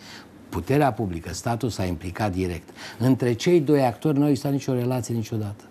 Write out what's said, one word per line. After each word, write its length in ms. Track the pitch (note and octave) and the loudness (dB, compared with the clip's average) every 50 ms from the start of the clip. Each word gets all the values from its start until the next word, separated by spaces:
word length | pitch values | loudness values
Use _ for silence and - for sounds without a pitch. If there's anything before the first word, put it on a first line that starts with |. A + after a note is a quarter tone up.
| - - - - | -16 -18 -18 -18
<clears throat> 320 | - - - - - - | -20 -20 -20 -20 -16 -8
puterea 420 | - - E2+ - C3 D3 D3+ C3+ | -6 -6 -2 2 2 4 4 2
publică, 380 | A2 A2 A2+ F#2+ F2 E2 D#2 F2 F2 | 2 0 -2 -4 -4 -6 -8 -8 -10
statul, 360 | - - A#2+ A#2+ A#2 C3+ A#2+ | -6 -4 -4 -2 -2 -2 -4
s-a 140 | G2 - G2 | -2 -2 -2
implicat 480 | F2+ F2+ D#2+ - F#2 F2 - A2+ G#2 | -2 -4 -4 -6 -8 -4 -2 -2 -2
direct. 380 | F2 F#2 F#2+ F2+ F2 E2 - - - - - - - - | 0 0 -2 -2 -2 -6 -10 -14 -18 -16 -16 -16 -6 0
Între 340 | A2+ C3 C3 A#2+ C3 A#2+ A#2+ | 2 2 4 4 2 0 0
cei 260 | A2+ - F3 F3 F3 | 2 2 4 4 4
doi 220 | C#3+ C3 D3+ C#3+ C3+ | 6 4 4 4 4
actori 320 | B2 A#2 - - D#3 D3 C3+ | 2 0 0 0 0 2 4
nu 60 | C#3+ | 4
a 40 | D3 | 4
existat 240 | C#3+ B2+ - C#3+ | 2 2 0 -2
nicio 220 | C#3 C#3 - - C3 | -2 -2 -2 -2 -2
relație 420 | B2 A#2+ B2 B2+ B2+ A2+ - A#2+ | 0 0 0 0 -2 -2 -2 -2
niciodată. 480 | A#2 A2 - - A2 G#2+ G2+ G2+ - - - | -4 -2 -2 -4 -4 -4 -4 -6 -10 -14 -20